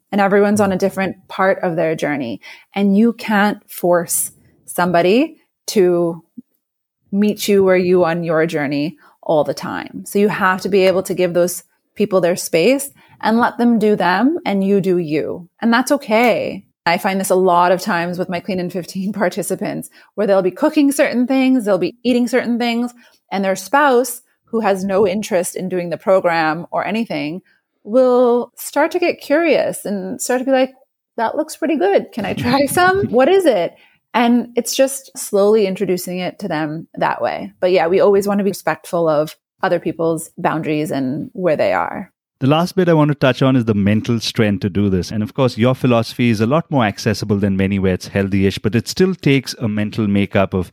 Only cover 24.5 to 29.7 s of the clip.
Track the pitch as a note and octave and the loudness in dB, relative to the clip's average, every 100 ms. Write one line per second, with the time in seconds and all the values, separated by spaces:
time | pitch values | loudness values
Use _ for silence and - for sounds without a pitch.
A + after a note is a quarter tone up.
24.5 | A3 G#3+ G3 G3 F#3+ G#3 G3+ G3+ F3+ F3+ | -2 0 -2 0 0 0 -2 -2 -2 -2
25.5 | - F3+ F3+ F3 D#3 - F#3+ F3+ E3 D#3 | -6 -6 -6 -6 -6 2 2 2 0 0
26.5 | D#3 - E3+ D#3+ G#3+ A#3 D#3 D3 F3+ _ | -4 -6 -6 -4 -4 -4 -6 -6 -8 _
27.5 | _ _ _ - A#3+ B3+ B3 B3 A#3+ - | _ _ _ -2 2 4 4 4 2 -2
28.5 | - - C#4+ D#4+ F4 F4 - - D4 E4+ | -12 -6 -2 0 0 -2 -2 -2 0 2
29.5 | G3+ B2 | 2 0